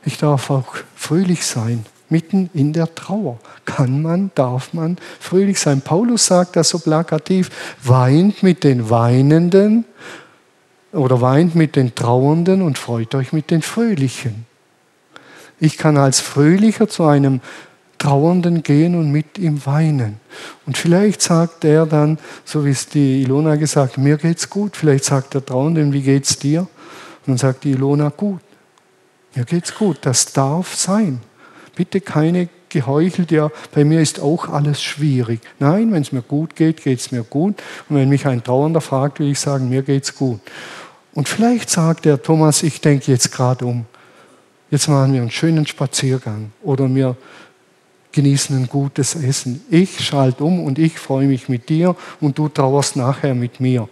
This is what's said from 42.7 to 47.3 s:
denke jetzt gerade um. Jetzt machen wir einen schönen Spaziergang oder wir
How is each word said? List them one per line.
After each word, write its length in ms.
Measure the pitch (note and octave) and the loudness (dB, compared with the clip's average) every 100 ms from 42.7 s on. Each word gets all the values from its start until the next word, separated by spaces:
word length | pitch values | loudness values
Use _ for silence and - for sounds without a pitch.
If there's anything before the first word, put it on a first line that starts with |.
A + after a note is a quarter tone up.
| - | 0
denke 320 | D#3 C#3+ C#3+ | 2 2 2
jetzt 220 | B2+ - | 0 0
gerade 320 | - B2+ B2+ B2 | -2 -2 -2 -4
um. 180 | A#2+ A2+ _ - _ - _ _ _ _ | -6 -8 _ -20 _ -20 _ _ _ _
Jetzt 160 | D3 - | -2 2
machen 240 | C#3 C3+ | 2 2
wir 80 | C3+ | 0
einen 120 | A#2 | -2
schönen 360 | - D#3+ D#3+ D3+ | -2 0 0 -2
Spaziergang 840 | - C3+ - C3+ C3 A#2 G#2+ G#2+ _ | -4 -4 -2 -2 -2 -6 -10 -12 _
oder 240 | F#3+ C3+ C3+ C3 | -4 0 0 2
wir 220 | C3 B2 - | 0 -2 -14